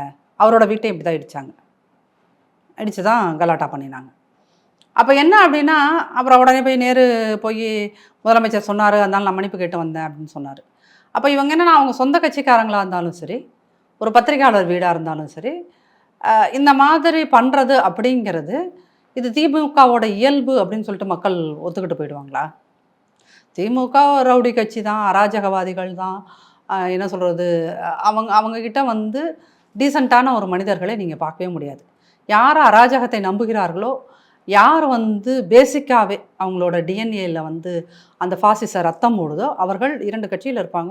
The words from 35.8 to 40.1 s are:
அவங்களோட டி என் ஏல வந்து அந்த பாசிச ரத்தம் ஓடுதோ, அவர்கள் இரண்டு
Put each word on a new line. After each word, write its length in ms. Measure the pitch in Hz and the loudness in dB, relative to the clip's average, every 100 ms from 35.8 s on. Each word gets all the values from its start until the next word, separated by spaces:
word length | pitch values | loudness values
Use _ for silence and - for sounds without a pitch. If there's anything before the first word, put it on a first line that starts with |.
| 277 247 196 208 - - | 0 2 2 -2 -10 -8
அவங்களோட 440 | 190 185 180 170 | -6 -2 -2 -2
டி 120 | 165 196 | -4 -6
என் 160 | 226 | -6
ஏல 300 | 214 185 165 | -6 -6 -6
வந்து 480 | 156 165 175 170 170 _ _ - | -8 -10 -8 -8 -10 _ _ -10
அந்த 180 | 180 180 | -6 0
பாசிச 460 | 208 214 220 185 | 0 0 -2 -4
ரத்தம் 380 | 170 165 240 220 | -4 0 -2 0
ஓடுதோ, 360 | 156 151 269 - | -4 -6 -6 -4
அவர்கள் 460 | 185 196 262 294 | -4 -4 -4 -4
இரண்டு 260 | 208 | -8